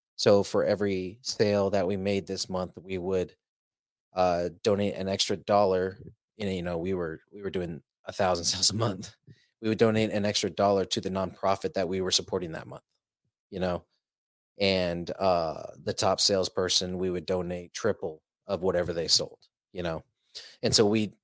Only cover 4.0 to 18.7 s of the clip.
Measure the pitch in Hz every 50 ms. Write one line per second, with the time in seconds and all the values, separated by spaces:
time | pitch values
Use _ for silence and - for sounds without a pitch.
4 | _ _ - 92 92 90 87 85 87 87 80 - - 113 101 98 101 101 - -
5 | 95 95 98 98 - - 107 87 - - 104 101 104 95 95 92 92 95 95 -
6 | - - - _ _ _ _ - 107 98 95 90 85 87 87 82 82 95 95 92
7 | 87 80 80 76 _ _ - 104 101 95 - 95 87 85 82 69 - _ _ _
8 | _ - - - 101 92 90 87 87 - - 92 95 - 92 110 113 113 95 95
9 | - - - _ _ - - _ _ _ _ _ 113 110 110 95 117 113 - 110
10 | 110 104 - 107 101 104 101 - - 98 82 - 101 101 101 98 92 87 - 113
11 | 92 95 92 95 95 87 - - - 95 98 - - 90 - 98 95 85 95 95
12 | 92 90 - - 90 - - 95 90 82 80 - - 117 - - - _ _ _
13 | _ _ _ _ _ _ _ _ _ _ 104 92 90 90 87 85 - _ _ _
14 | _ _ _ _ _ _ _ _ _ _ _ - 101 98 95 95 90 87 85 85
15 | 85 82 - - 98 95 90 85 82 80 76 80 80 - - 67 73 - - -
16 | - 98 95 - - - 101 95 92 - - - 92 90 - - 95 90 92 90
17 | 92 92 90 90 80 - 95 90 87 87 90 90 87 85 - - - 110 95 -
18 | - 87 78 78 _ _ _ _ _ - 98 85 87 95